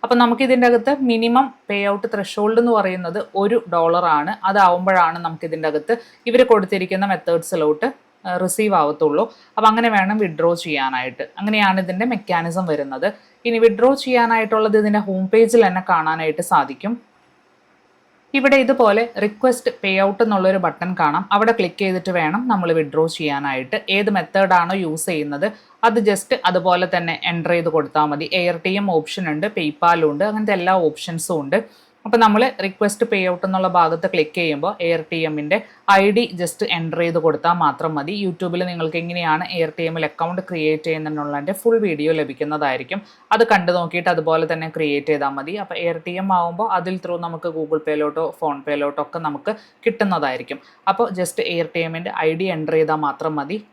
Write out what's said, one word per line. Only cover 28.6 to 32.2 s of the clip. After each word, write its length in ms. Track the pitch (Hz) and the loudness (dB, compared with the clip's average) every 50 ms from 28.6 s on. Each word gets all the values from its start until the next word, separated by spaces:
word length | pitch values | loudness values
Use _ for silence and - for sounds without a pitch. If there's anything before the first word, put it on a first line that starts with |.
| - | -2
ടി 100 | 185 190 202 | -2 -2 -2
എം 80 | 202 196 175 160 | -2 0 0 0
ഓപ്ഷൻ 280 | 156 - - - 185 165 151 | -2 -2 -8 -8 -6 -4 -4
ഉണ്ട്, 120 | 151 170 208 208 156 | -4 -4 -4 -4 -4
PayPal-ഉം 520 | 151 151 147 - - 170 170 170 160 151 147 | -4 -4 -4 0 2 2 4 4 2 0 0
ഉണ്ട്, 100 | 143 185 214 | 0 -2 -2
അങ്ങനത്തെ 280 | 208 214 214 208 208 185 | -2 -2 -2 0 0 0
എല്ലാ 140 | 175 180 190 190 170 156 | 2 2 2 2 2 0
ഓപ്ഷൻസും 500 | 151 - - - 170 165 - - 180 156 143 | -2 -4 -10 -8 -8 -8 -4 -4 -4 -4 -2
ഉണ്ട്. 160 | 139 156 208 226 - _ _ _ _ _ _ _ | 0 -2 -2 -2 -4 _ _ _ _ _ _ _
അപ്പോൾ 120 | 214 220 233 | 0 2 4